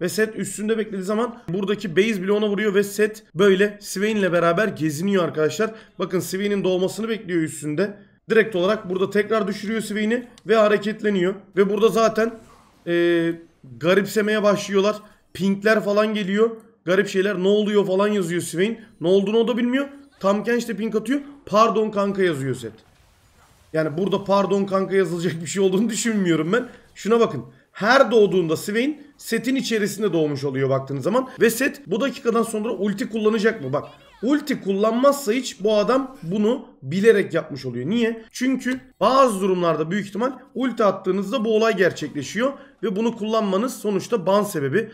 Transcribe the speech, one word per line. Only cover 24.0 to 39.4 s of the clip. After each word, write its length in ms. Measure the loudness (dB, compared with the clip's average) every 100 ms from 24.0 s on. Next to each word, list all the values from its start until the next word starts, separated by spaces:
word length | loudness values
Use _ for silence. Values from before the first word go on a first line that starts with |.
| -2 -2
"Pardon 400 | 0 0 2 0
kanka" 320 | 0 0 0 0
yazılacak 460 | 0 -2 -4 -4
bir 40 | -6
şey 160 | 0
olduğunu 280 | 2 2 0
düşünmüyorum 640 | -2 -2 0 2 2 2
ben. 160 | 0 -2 -12 -20
Şuna 260 | -10 0 2
bakın. 240 | 2 0 -10 -18 _
Her 380 | -4 2 4 6
doğduğunda 460 | 6 4 2 0 -2
Swain 460 | -2 -2 -2 -4 -12 _
setin 380 | -6 -4 -2 -2
içerisinde 560 | -2 -2 -2 -2 -2
doğmuş 320 | 0 0 -2
oluyor 240 | -4 -2 0
baktığınız 360 | 0 -2 -4
zaman. 240 | -2 -2 -2 2
Ve 100 | 2
set 320 | 2 -2 -4 -6
bu 140 | -2
dakikadan 420 | -2 -2 -2 0
sonra 280 | 0 -4 -4
ulti 380 | -2 -2 -2 -4
kullanacak 560 | -2 0 2 0 -2
mı? 80 | -4
Bak 120 | -6 -6 -16 -20 _
ulti 380 | 0 0 0 -6
kullanmazsa 720 | -2 0 0 4 2 2 -2
hiç 280 | -2 -4 -4
bu 160 | 0 2
adam 400 | 2 0 -2 -10
bunu 440 | -6 0 0 0 -6 -16
bilerek 520 | -6 4 6 6 4
yapmış 320 | -4 -4 -8 -8
oluyor. 240 | -6 -2
Niye? 340 | 0 0 -2 -12
Çünkü 500 | -4 -2 -2 -2 -6 -10 _
bazı 400 | 2 6 4 4